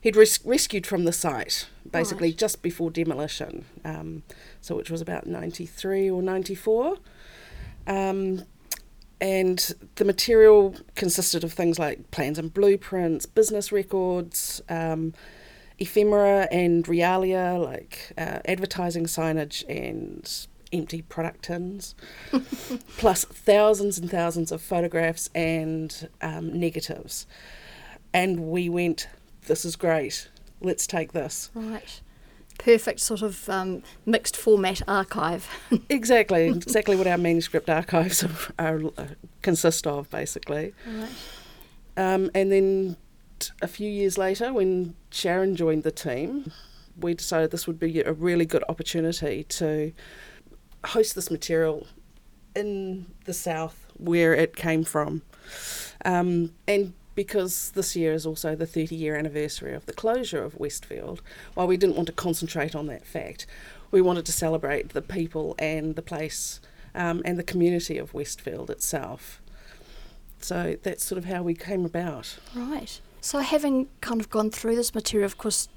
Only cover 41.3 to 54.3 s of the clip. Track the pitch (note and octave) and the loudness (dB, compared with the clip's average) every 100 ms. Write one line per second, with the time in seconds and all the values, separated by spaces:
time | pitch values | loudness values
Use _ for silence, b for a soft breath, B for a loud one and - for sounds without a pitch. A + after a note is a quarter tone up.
41.3 | B B B B B - - F#3+ F#3+ F#3+ | B B B B B -12 -2 2 2 2
42.3 | F#3+ G3 G3 F#3+ F#3+ F#3+ F3 - - - | 2 4 6 6 4 0 -4 -14 -20 -20
43.3 | - - - F3 - G#3 G3+ G3 F#3+ F#3+ | -12 -12 -8 -8 -6 -6 0 0 2 0
44.3 | G3 A#3 G#3 F#3+ F#3 F3 E3+ - - F#3 | 0 0 2 2 2 0 -8 -12 -4 0
45.3 | F3 F#3+ F3 E3 D#3 D#3 - D3+ B2 D#3+ | 2 2 2 2 2 0 -4 -4 -4 -2
46.3 | C#4 G#3 B B B B F3 F3 E3+ - | -4 -8 B B B B -6 -4 -4 -2
47.3 | E3 D#3+ E3+ - D#3+ E3 D#3+ - D#3 F3 | 0 0 -2 -6 -2 -2 0 0 0 2
48.3 | F3 E3 E3 - E3 D#3+ E3+ E3 E3 D3 | 2 2 0 0 -6 -4 -2 -2 -2 -4
49.3 | G#2 D3+ - D#3+ D#3 D3+ D#3+ B B B | -4 -6 -4 -2 -2 -4 -8 B B B
50.3 | B - - _ - - A#3 A3 - F3+ | B -20 -20 _ -14 -4 2 2 0 -4
51.3 | D#3+ - E3 D#3+ D3+ - - - - - | -6 0 2 2 0 -8 -20 -20 -20 -20
52.3 | - - G#3 G#3 G3 F#3+ F#3+ F3+ - - | -20 -8 -6 -4 -4 -6 -8 -12 -14 -10
53.3 | F3 - D#3+ D#3+ - - - F3 E3+ E3 | -6 -4 -2 -4 -8 -20 -8 0 4 6